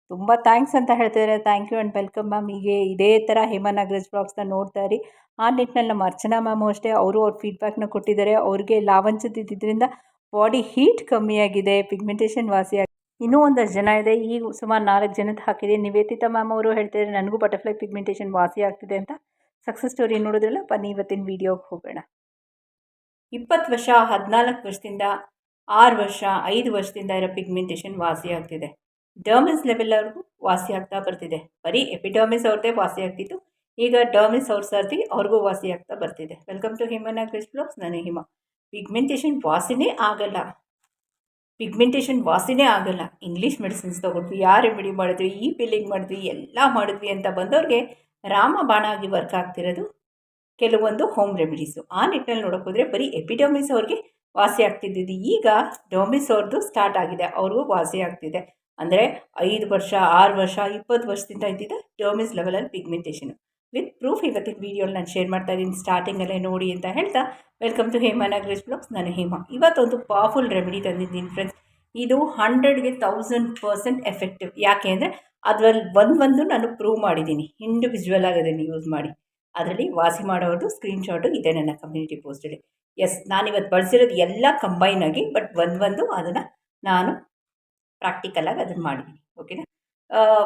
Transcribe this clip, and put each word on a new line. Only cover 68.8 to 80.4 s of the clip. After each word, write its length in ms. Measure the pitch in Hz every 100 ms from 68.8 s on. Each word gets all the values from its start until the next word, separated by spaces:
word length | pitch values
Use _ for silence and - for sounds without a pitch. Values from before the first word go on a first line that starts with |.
| -
ನಾನು 180 | 214 175
ಹೇಮಾ. 280 | 175 175 175 -
ಇವತ್ತೊಂದು 440 | 254 330 330 240 240
ಪವರ್‌ಫುಲ್ 480 | - 202 220 269 247
ರೆಮಿಡಿ 300 | 190 180 196
ತಂದಿದ್ದೀನಿ 500 | 196 180 185 180 180
ಫ್ರೆಂಡ್ಸ್. 260 | 180 196 - _ _ _
ಇದು 220 | 233 247 269 294
ಹಂಡ್ರೆಡ್‌ಗೆ 640 | - 214 254 277 269 254 254
ತೌಸಂಡ್ 500 | 202 214 220 240 233 233
ಪರ್ಸೆಂಟ್ 420 | 208 202 247 254 -
ಎಫೆಕ್ಟಿವ್. 440 | - 185 - 180 -
ಯಾಕೆ 320 | 202 202 202
ಅಂದ್ರೆ 200 | 190 320 - _ _
ಅದ್ರಲ್ಲಿ 400 | - 214 220 220 202 185
ಒಂದೊಂದು 460 | 214 320 269 262
ನಾನು 240 | 320 262 226 -
ಪ್ರೂವ್ 220 | 214 220
ಮಾಡಿದ್ದೀನಿ, 460 | 208 160 160 151 151 -
ಇಂಡಿವಿಜುವಲ್ 680 | 220 233 240 226 175 190 185
ಆಗಿ 140 | 175
ಅದನ್ನು 240 | 165 160
ಯೂಸ್ 240 | 156 160 160
ಮಾಡಿ. 220 | 151 151 151 _ _ _
ಅದರಲ್ಲಿ 320 | - 170 190 330
ವಾಸಿ 320 | 170 170 -
ಮಾಡೋರ್ದು 440 | 196 180